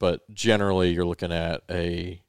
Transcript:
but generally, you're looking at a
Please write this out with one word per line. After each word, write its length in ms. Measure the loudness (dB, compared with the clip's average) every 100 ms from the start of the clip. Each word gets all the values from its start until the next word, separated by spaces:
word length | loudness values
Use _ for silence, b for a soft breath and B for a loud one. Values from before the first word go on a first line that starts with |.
but 340 | 0 0 -4
generally, 580 | -2 2 4 4 2 2
you're 140 | 2 -2
looking 260 | -2 -4
at 320 | -2 -2 -4 -6
a 520 | -4 -4 -4 -8 -12